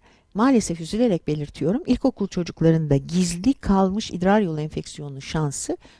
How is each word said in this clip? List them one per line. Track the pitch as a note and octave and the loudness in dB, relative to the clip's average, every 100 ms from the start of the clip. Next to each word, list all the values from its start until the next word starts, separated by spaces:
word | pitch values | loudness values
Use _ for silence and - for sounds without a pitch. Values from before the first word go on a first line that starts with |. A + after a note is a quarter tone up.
| _ _ _ | _ _ _
Maalesef | F#3+ B3+ B3 - E3+ | 0 4 4 2 -6
üzülerek | D#3+ G#3+ B3 E3+ - | -6 0 2 2 -2
belirtiyorum. | D3+ C#3+ - C#3+ A#3+ F4+ | -4 -6 -4 -2 0 0
İlkokul | B3 C4 - G3 | 0 0 0 -4
çocuklarında | - E3+ - D#3+ D#3+ D3+ C#3 | -4 -6 2 4 4 2 0
gizli | C#3+ E3+ F3+ E3+ G#3+ | 2 0 0 0 0
kalmış | C#4 - G3 F#3+ G3+ - | 0 2 2 2 0 -6
idrar | F3 F#3 G#3 | -2 2 4
yolu | F#3+ D#3 | 2 -2
enfeksiyonunun | D#3 D#3+ - - D3 C3+ | -6 -8 -10 -12 -12 -12
şansı | - D#3+ D3 - - F4 - | -6 -2 -2 -4 -6 -8 -10